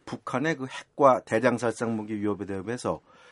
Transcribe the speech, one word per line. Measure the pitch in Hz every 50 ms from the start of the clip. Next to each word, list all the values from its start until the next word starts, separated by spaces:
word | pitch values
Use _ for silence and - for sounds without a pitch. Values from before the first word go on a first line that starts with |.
| -
북한의 | - 127 - - - - 127 147 160 160
그 | 131 131
핵과 | 127 - - - _ - - 143 131 117 110 -
대량 | - 117 113 123 123 120 113
살상 | 123 117 113 - 120 113 113
무기 | 107 104 107 110 104
위협에 | 101 104 101 90 101
대비해서 | 92 98 95 90 107 123 120 - 104 82 - _ _ - - - -